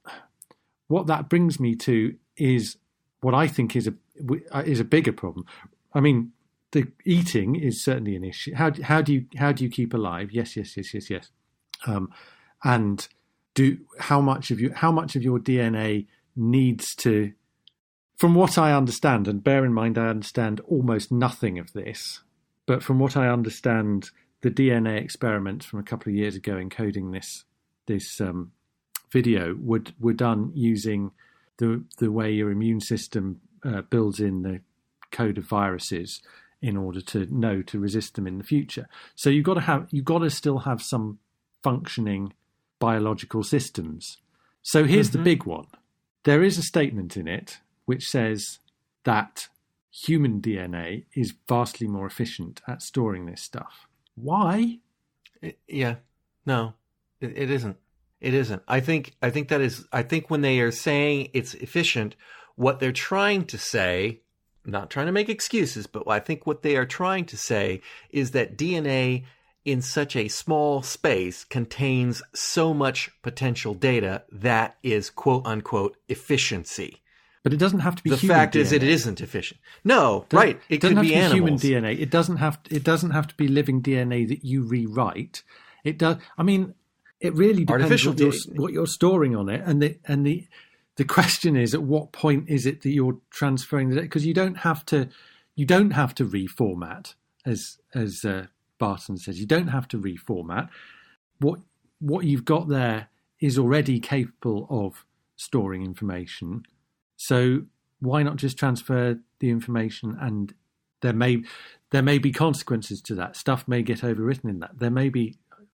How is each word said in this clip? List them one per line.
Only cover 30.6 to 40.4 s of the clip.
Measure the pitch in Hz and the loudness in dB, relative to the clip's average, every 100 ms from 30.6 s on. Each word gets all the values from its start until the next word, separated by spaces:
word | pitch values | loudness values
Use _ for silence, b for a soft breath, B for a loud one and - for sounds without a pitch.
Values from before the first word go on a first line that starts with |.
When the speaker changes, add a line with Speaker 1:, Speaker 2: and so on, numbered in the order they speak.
| 117 107 110 104 98 - b b b - | 0 0 -2 -4 -6 -10 b b b -2
Speaker 1:
the, | 117 117 - - | -2 -2 -6 -2
the | 113 | 0
way | 110 110 | 0 0
your | 107 104 | 0 0
immune | 101 113 110 | 0 0 0
system, | - 110 - 110 95 90 _ _ | -2 -4 -4 -6 -4 -8 _ _
uh, | 139 101 | -6 -6
builds | - 120 107 98 | -2 0 0 0
in | 104 95 | -2 -2
the | 92 90 - _ _ _ - | -4 -8 -12 _ _ _ -12
code | - 110 104 | -4 -2 -4
of | - | -4
viruses | 104 98 90 - 87 90 - _ b b b | -2 -2 -4 -6 -8 -8 -14 _ b b b
in | 127 101 | -4 -4
order | 95 90 | -4 -8
to | - 107 95 | -6 -4 -2
know | 131 113 95 | 0 0 0
to | 90 104 | -4 -4
resist | 101 110 107 - | -2 -4 -6 -8
them | 95 | -8
in | 92 | -8
the | |
future. | - 147 120 - 123 B B | -2 -2 -2 -10 -14 B B
So | B 143 | B 2
you've | 147 156 | 2 2
gotta | 175 | 0
have, | 135 143 170 | 0 -2 -2
you've | 143 | -4
gotta | 135 165 160 | 0 0 0
still | - | -2